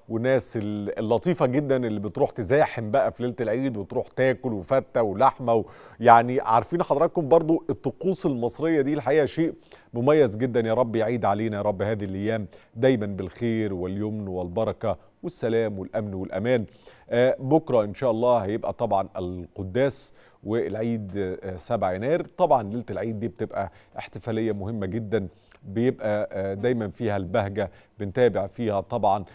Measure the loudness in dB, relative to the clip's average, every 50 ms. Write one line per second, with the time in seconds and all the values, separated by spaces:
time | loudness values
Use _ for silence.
0 | _ -6 -4 -2 0 2 2 0 0 -4 -6 -6 -6 -4 -6 -6 -6 -6 -6 -4
1 | -2 0 0 0 2 0 0 2 0 0 2 0 0 0 0 0 0 -2 -2 -4
2 | -6 -6 -2 0 0 0 0 -4 -2 2 2 2 2 2 0 -4 -4 0 2 2
3 | 2 0 0 -4 -4 -6 -4 -4 -2 -2 -2 -2 -2 -2 -4 -6 -8 -6 -6 -6
4 | -6 -4 -2 0 0 2 0 0 -4 -4 -4 -6 -2 0 0 0 0 0 0 0
5 | 0 0 2 4 4 4 4 2 0 2 2 2 0 -2 -8 -20 -20 -20 -8 4
6 | 8 10 10 10 8 6 0 -2 0 2 2 2 2 0 -2 -2 0 0 2 2
7 | 2 0 0 -2 2 4 4 6 6 4 2 0 0 -4 -6 -4 -4 -6 -6 -4
8 | -4 -4 -2 -2 -2 -2 -2 -2 -2 -4 -4 -2 -2 0 2 2 2 0 -2 -2
9 | 0 2 2 4 2 2 0 0 -2 -2 -2 -6 -14 _ -20 -20 _ _ -6 0
10 | 4 6 6 6 6 4 2 0 -2 0 0 0 2 2 2 2 2 2 2 0
11 | 0 0 0 0 2 2 2 2 0 -2 -2 -2 0 -2 0 0 -2 -2 -2 -2
12 | -4 -6 -6 -4 -2 -2 -2 -4 -6 -8 -14 -20 -20 _ -2 2 4 4 4 2
13 | 0 -4 -4 -6 -8 -8 -6 -4 -2 -2 0 0 -2 -2 -4 -4 -4 -4 -4 -4
14 | -4 -4 -6 -6 -6 -6 -6 -6 -6 -4 -2 -2 -2 -2 -2 -2 -4 -4 -4 -4
15 | -8 -16 _ _ -12 -12 -8 -4 -2 0 0 0 0 0 -2 -6 -8 -6 -6 -6
16 | -4 -4 -6 -6 -6 -6 -4 -2 0 2 2 2 0 -4 -10 -18 _ -20 -20 -20
17 | _ -2 2 4 4 4 2 0 0 2 2 2 2 2 2 2 2 0 -2 -2
18 | 0 0 0 2 2 2 2 2 2 0 -4 -4 -4 -6 -4 -4 -2 0 0 0
19 | -2 -2 -6 -8 -8 -6 -8 -8 -12 -12 _ -10 -10 -4 0 0 0 0 0 -4
20 | -12 -16 -18 -20 -20 _ _ _ -6 -4 -2 -2 -2 -2 -4 -4 -2 -2 -2 -4
21 | -6 -6 -6 -4 -4 -4 -4 -6 -8 -10 -10 -10 -4 -4 -2 0 0 0 0 -2
22 | -2 0 -2 -2 -2 -6 -2 0 2 4 4 2 2 -2 -6 -6 -6 -6 -6 -6
23 | -4 -6 -4 -4 -6 -6 -6 -6 -8 -6 -4 -4 -6 -6 -8 -14 -20 _ -14 -14
24 | -14 -12 -14 -10 -8 -4 -4 -2 -2 -2 -2 -4 -4 -6 -6 -4 -4 -4 -4 -6
25 | -2 -2 -2 -2 -2 -4 -8 _ _ _ -20 _ -16 -6 -2 0 2 2 0 0
26 | -2 -2 -2 -2 -2 -4 -4 -4 -4 -4 -4 -2 0 0 0 0 -2 -6 -6 -4
27 | -4 -2 -2 -2 -2 -2 0 0 0 0 -2 -4 -4 -6 -8 -14 -20 _ _ -10
28 | -8 -4 2 2 4 4 4 2 -2 -4 -4 -4 -2 0 0 -2 -2 -2 -2 0
29 | 2 2 2 2 -2 -6